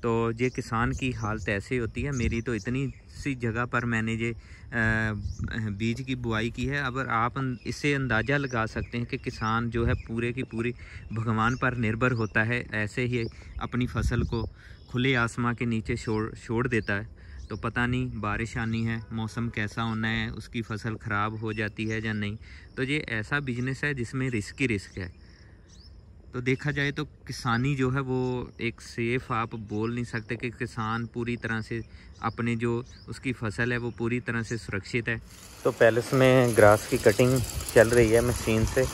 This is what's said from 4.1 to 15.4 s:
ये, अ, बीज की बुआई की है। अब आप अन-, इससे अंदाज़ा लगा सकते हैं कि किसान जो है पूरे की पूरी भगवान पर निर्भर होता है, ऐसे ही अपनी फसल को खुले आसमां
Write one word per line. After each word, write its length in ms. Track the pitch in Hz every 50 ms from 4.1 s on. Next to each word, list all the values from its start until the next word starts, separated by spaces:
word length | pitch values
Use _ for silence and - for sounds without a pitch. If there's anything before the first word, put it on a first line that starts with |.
| 113
ये, 180 | 110 117 117
अ, 40 | 117 113 - - - - - - 117 117 113 110 110 110 110 110 107 101 101 98 - - - 107 - 113 110 107
बीज 300 | 101 98 113 113 117 120
की 140 | 131 131 131 123
बुआई 320 | 120 117 113 107 110 120
की 160 | 113 - 123
है। 160 | 127 139 143 143
अब 140 | 131 120 131 131 120
आप 280 | 120 113 113 123 - 139
अन-, 180 | 135 127 123 110 - -
इससे 260 | - - - 147 143
अंदाज़ा 440 | 139 135 127 117 110 113 123 139 143
लगा 280 | 139 123 - 113 110
सकते 320 | 107 - 117 104 - - 120
हैं 100 | 120 120
कि 100 | - 123
किसान 520 | - 127 113 - 113 110 110 113 120 117
जो 160 | 113 120 117
है 80 | 113 127 -
पूरे 340 | - - 113 113 117 120 120
की 100 | 120 113
पूरी 280 | - - 113 113 120 120 - - - - - - - -
भगवान 420 | 110 110 120 110 110 110 117 120
पर 200 | 127 - 127 120
निर्भर 360 | 120 120 110 113 113 123 127 127
होता 300 | 113 113 104 - 117 110
है, 200 | 110 123 120 - - -
ऐसे 280 | 107 107 101 - - 127
ही 200 | 123 123 120 113 113 - - - - - -
अपनी 260 | - 120 - 120 123 123
फसल 360 | - 117 - - 123 117 120
को 200 | - - 117 113 - - - - - - - - -
खुले 220 | - 123 123 135 135 123
आसमां 360 | 117 113 - -